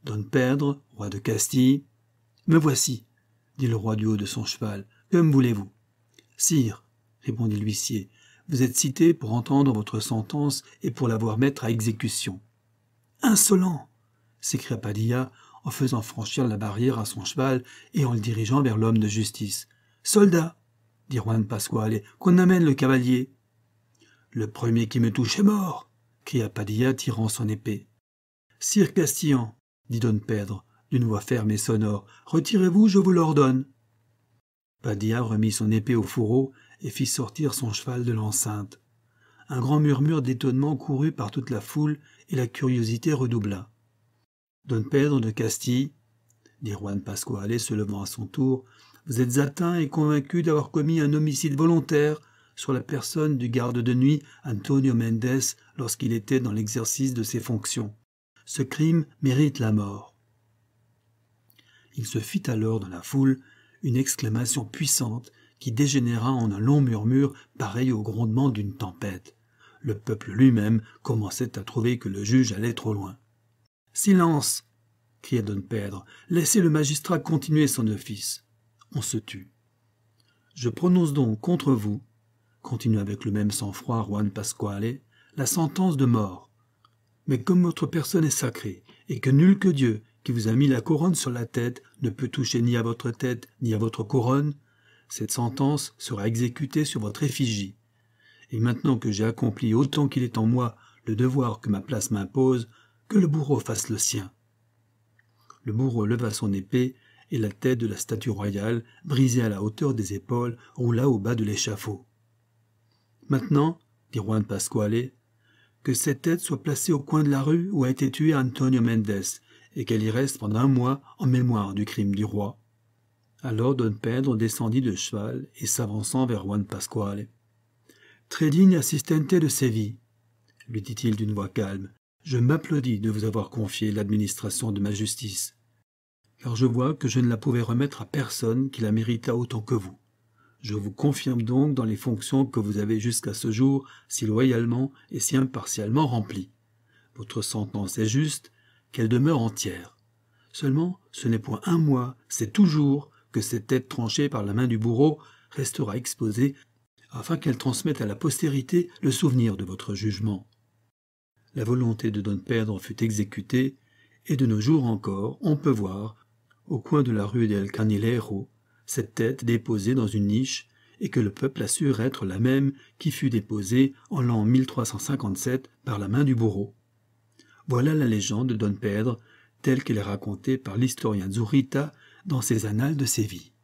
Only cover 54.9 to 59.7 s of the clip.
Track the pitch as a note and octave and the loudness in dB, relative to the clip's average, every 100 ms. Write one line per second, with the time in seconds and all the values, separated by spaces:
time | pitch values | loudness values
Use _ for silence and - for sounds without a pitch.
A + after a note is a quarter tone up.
54.9 | A#2 A2+ A2+ B2 C3 B2+ - _ - A#2 | 2 0 0 0 0 -2 -6 _ -10 -6
55.9 | - A2+ A2+ G#2 C3 A#2+ G#2 G#2+ A2+ A2 | -4 -2 -2 0 0 2 -2 -2 -2 -4
56.9 | - C3+ A#2+ A2 A#2+ - A2 - - G#2+ | -2 -2 0 -4 -4 -2 -4 -2 -6 -6
57.9 | G#2+ _ _ _ _ - - C3+ - D#3 | -10 _ _ _ _ -12 -6 -4 0 2
58.9 | E3 D3+ _ C#3 B2+ D3+ C#3 A2+ | 2 0 _ 0 4 2 2 0